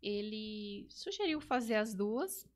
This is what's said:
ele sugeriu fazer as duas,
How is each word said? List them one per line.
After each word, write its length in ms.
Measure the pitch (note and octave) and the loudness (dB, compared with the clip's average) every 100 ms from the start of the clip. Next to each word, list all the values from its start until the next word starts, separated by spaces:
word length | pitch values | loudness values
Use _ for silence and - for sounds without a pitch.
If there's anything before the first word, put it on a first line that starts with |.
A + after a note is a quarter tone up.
ele 840 | G3+ G#3 G#3+ A3 G#3+ G#3+ G#3 G3+ - | -2 0 0 -4 -6 -6 -6 -8 -10
sugeriu 500 | - G4 G4+ F#4 D4+ | -10 -6 0 2 2
fazer 360 | - B3+ A3+ G#3+ | 2 2 4 4
as 180 | A3 | 4
duas, 540 | G3 G#3 A#3 F#4+ - - | 2 2 2 0 -4 -12